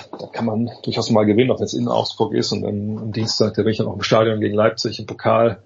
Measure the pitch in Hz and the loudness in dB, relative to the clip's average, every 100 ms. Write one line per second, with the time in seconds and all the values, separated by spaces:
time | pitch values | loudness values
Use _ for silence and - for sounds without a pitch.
0 | - - - - 113 110 117 - - 117 | -6 -16 -12 -6 -2 -2 -4 -6 -6 -4
1 | 110 110 107 104 127 - 98 123 120 113 | 2 4 4 4 4 2 -2 -2 0 0
2 | - - 110 120 117 - 101 104 107 110 | 0 -2 -2 0 -2 -2 -4 -4 -4 -6
3 | 110 110 110 - 107 - 107 107 107 95 | -6 -4 -2 0 0 2 0 0 -2 -4
4 | - 113 113 107 107 104 110 - 117 110 | 2 4 4 2 0 2 2 2 -6 -6
5 | 110 113 117 113 117 - | -10 -4 2 4 4 0